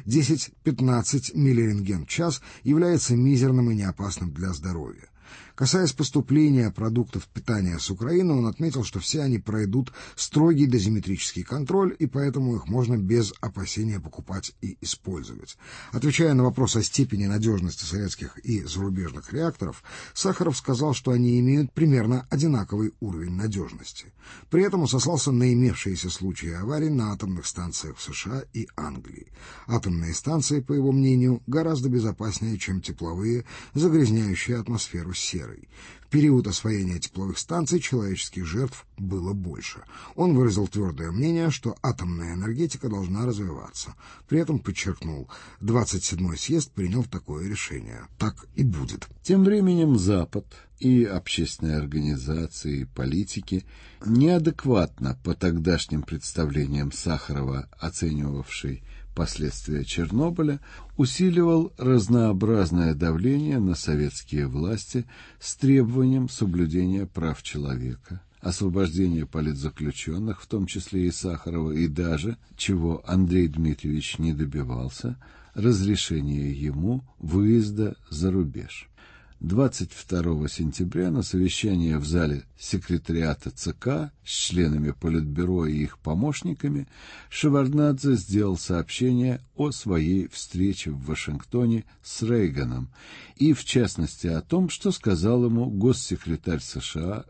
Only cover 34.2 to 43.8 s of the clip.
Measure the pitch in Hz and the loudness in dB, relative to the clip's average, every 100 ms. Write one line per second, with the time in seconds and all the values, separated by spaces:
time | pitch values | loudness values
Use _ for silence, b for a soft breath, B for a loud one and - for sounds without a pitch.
34.2 | 107 92 - 120 104 117 - 87 85 92 | 2 -2 -2 -4 -4 -6 -4 -8 -8 -6
35.2 | - 90 60 50 - - - - - 147 | -6 -6 -10 -14 -20 -20 -20 -20 0 4
36.2 | 147 127 101 95 110 107 92 87 - - | 6 6 4 -2 0 0 -2 -4 -6 -6
37.2 | 95 90 - 170 156 175 - 127 101 95 | -6 -6 -4 -2 0 0 0 -2 -2 -4
38.2 | - 92 85 95 131 131 - - 98 98 | -6 -8 -4 -2 -4 -6 -20 -8 -6 -4
39.2 | 90 101 87 55 - - - B B - | -4 -4 -6 -8 -12 -14 -18 B B 0
40.2 | 180 131 123 98 95 104 95 71 82 90 | 4 6 4 2 0 -2 -4 -4 -6 -2
41.2 | 151 170 165 135 117 - - - 87 85 | 0 0 0 -2 -4 -4 -4 -4 -4 -4
42.2 | 85 87 104 117 170 - 123 101 90 98 | -6 -6 -4 -2 -4 -4 -6 -4 -4 -2
43.2 | 120 104 95 69 50 - | -2 -4 -6 -8 -12 -14